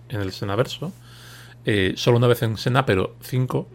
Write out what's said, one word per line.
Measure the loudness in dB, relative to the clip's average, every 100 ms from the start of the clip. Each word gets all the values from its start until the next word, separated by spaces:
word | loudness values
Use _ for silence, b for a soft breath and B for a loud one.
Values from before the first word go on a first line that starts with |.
| -12
en | -6
el | -6
Senaverso, | -6 -4 -2 -2 -4 -10 -12 B B B B B B 0
eh, | 2 2 0
solo | 2 4
una | 4
vez | 2
en | 0 -2
Senna, | 0 0 2
pero | 2 0 -6
cinco | -6 -2 -2 -2 -6